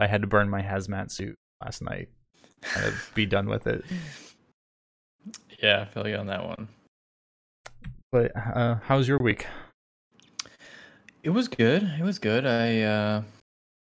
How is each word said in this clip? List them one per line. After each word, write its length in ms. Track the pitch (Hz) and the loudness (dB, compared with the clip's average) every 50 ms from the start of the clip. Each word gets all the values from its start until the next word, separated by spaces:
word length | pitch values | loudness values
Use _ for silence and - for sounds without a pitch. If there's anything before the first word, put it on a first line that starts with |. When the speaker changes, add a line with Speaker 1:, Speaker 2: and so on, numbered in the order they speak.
Speaker 1:
I 60 | 107 | 2
had 160 | 101 107 104 | 2 4 2
to 40 | 104 | 2
burn 220 | 98 107 104 104 101 | 4 4 4 4 4
my 140 | 101 98 | 0 -2
hazmat 480 | 98 98 98 98 95 98 98 95 101 - | -2 -2 -2 -4 -2 -4 -6 -6 -6 -8
suit 260 | - - - 113 - - _ _ _ _ | -8 -8 -8 -8 -10 -14 _ _ _ _
last 200 | - - - - | -12 -12 -10 -8
night. 260 | - - - - - - - _ _ _ _ _ - - _ _ | -8 -6 -6 -8 -8 -12 -16 _ _ _ _ _ -20 -20 _ _
Kind 240 | - - - - - | -8 -6 -4 -2 -2
of 260 | 107 101 - - - | -2 -4 -4 -10 -4
Speaker 2:
<laughs> 20 | - | -2
Speaker 1:
be 120 | 110 107 | 0 0
done 200 | 95 101 98 98 | 2 2 0 0
with 200 | 104 107 104 - | 0 -2 -2 -2
it. 180 | 110 110 - - - 185 175 160 147 143 - - - - _ _ _ _ _ _ _ _ _ _ _ _ _ _ _ _ _ _ 214 - - - - - - | -2 -2 -2 -4 -6 -8 -8 -8 -10 -14 -16 -18 -20 -20 _ _ _ _ _ _ _ _ _ _ _ _ _ _ _ _ _ _ -18 -18 -18 -20 -20 -8 0
Speaker 2:
Yeah, 200 | - 107 101 101 | 4 4 4 4
I 20 | 104 101 | 2 -4
feel 160 | - 107 104 107 | -6 -4 -4 -2
you 80 | 104 | -2
on 120 | 101 101 98 | -4 -4 -4
that 180 | 98 95 87 | -4 -4 -6
one. 220 | 87 87 - 110 107 - _ _ _ _ _ _ _ _ _ _ _ _ _ _ _ _ _ _ - - - - - 123 - - _ | -6 -8 -10 -12 -14 -16 _ _ _ _ _ _ _ _ _ _ _ _ _ _ _ _ _ _ -20 -18 -14 -14 -14 -14 -14 -6 _
Speaker 1:
But, 240 | - 123 117 - - | 2 2 2 2 0
uh, 420 | 110 107 117 - 120 120 120 117 | -4 -6 -2 0 0 2 2 0
how 200 | 107 - - 135 | 0 0 2 2
was 100 | 139 131 | 2 4
your 120 | 123 143 139 | 2 2 2
week? 280 | 120 113 104 - - - - - - - _ _ _ _ _ _ _ _ _ _ - _ _ - - - - - - - - - - - - _ _ - - _ - | 4 2 2 0 -4 -10 -12 -14 -16 -18 _ _ _ _ _ _ _ _ _ _ -20 _ _ -14 -14 -14 -20 -20 -20 -20 -20 -20 -20 -20 -20 _ _ -20 -20 _ -2
Speaker 2:
It 60 | 151 | 0
was 180 | 180 240 247 - | 0 0 0 0
good. 340 | - - 113 113 143 190 | 2 4 6 6 6 4
It 200 | 208 185 147 151 | 2 0 0 0
was 160 | 165 196 190 - | -2 -2 -2 0
good. 280 | - 107 110 123 135 | 0 2 2 2 2
I, 360 | 135 117 117 117 117 113 110 | 2 2 2 2 2 2 2
uh, 400 | 110 107 107 107 104 107 107 107 107 107 - - _ _ _ _ _ _ _ _ _ _ | 2 2 2 2 2 2 0 -2 -4 -6 -12 -20 _ _ _ _ _ _ _ _ _ _